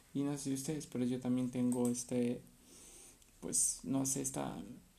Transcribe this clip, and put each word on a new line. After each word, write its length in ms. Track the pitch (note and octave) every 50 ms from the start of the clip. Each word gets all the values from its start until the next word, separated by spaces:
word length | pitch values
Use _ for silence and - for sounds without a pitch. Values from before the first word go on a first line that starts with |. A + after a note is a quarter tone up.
| - - -
Y 80 | C#3 C#3
no 80 | C#3+ D3
sé 100 | C#3 -
si 80 | C3+ C3+
ustedes, 340 | C3+ C3+ - D#3+ D3 D3 -
pero 180 | - B2 B2
yo 140 | B2 B2+ B2+
también 320 | B2+ B2 B2+ B2+ B2+ B2
tengo 380 | B2+ B2+ B2 B2 B2 B2 B2 A#2+
este, 520 | A#2+ - - - B2+ B2 A#2+ A#2+ - - - - - - - - - - - - - - - - - - - - - -
pues, 420 | - - - - - - - - -
no 220 | - C3 C3+ C3+
sé, 160 | C3 C3+ C#3+
esta, 360 | C3+ C3+ C3+ C#3+ C#3 - - - - G#2 B2 - - - -